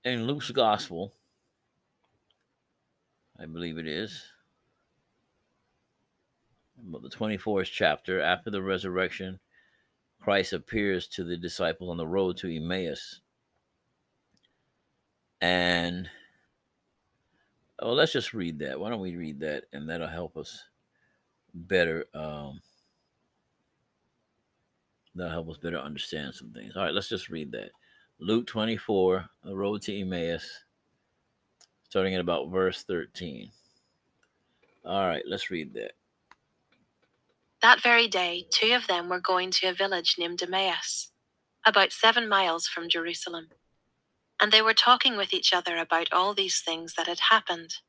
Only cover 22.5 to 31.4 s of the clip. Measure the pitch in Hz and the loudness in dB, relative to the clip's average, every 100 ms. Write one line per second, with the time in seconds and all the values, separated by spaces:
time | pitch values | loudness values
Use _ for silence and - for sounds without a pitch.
22.5 | 69 _ _ _ _ _ _ _ _ _ | -14 _ _ _ _ _ _ _ _ _
23.5 | _ _ _ _ _ _ _ _ _ _ | _ _ _ _ _ _ _ _ _ _
24.5 | _ _ _ _ _ _ 87 87 82 82 | _ _ _ _ _ _ -10 -6 -6 -8
25.5 | 78 85 85 71 73 - 78 69 - 58 | -8 -6 -6 -8 -10 -8 -8 -8 -12 -18
26.5 | 57 52 92 90 92 - 104 - 82 73 | -16 -12 -4 -2 -2 -4 -8 -6 -10 -8
27.5 | 57 50 _ _ _ _ _ 87 113 120 | -10 -12 _ _ _ _ _ 0 0 0
28.5 | 113 110 107 - 98 92 92 90 _ - | -4 -2 -4 0 4 4 4 -2 _ -10
29.5 | 98 101 104 - 101 92 90 82 82 - | -4 -2 -2 -6 -6 -4 -2 -2 -4 -8
30.5 | - _ _ _ _ _ _ _ _ | -16 _ _ _ _ _ _ _ _